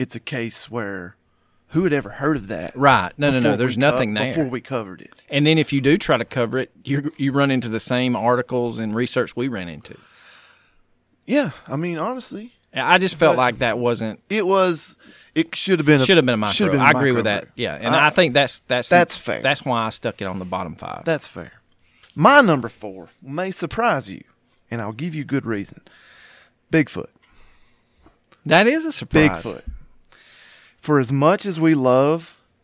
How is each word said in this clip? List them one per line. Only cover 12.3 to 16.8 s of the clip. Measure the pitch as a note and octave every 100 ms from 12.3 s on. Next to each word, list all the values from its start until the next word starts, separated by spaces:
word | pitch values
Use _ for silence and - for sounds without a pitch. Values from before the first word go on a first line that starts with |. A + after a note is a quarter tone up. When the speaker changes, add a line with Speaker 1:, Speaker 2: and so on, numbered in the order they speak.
| G3+ A#3 _ _
Speaker 2:
I | - C3 F3+
just | F#3 -
felt | D#3+
Speaker 1:
But | B2+
Speaker 2:
like | B2+ A#2
that | B2 A2
wasn't | A#2+ A#2 A2 G2+ _
Speaker 1:
it | G#3+ F3+
was, | G3 F#3 D#3+ - _ - - _
it | D#3 D#3+ -
should | - F3
have | D3
been | D3
a |
Speaker 2:
should | C3 F3+
have | B2+
been | A2+
a | G#2
Speaker 1:
should | F#2+ G2+
Speaker 2:
micro. |
Speaker 1:
have | C#3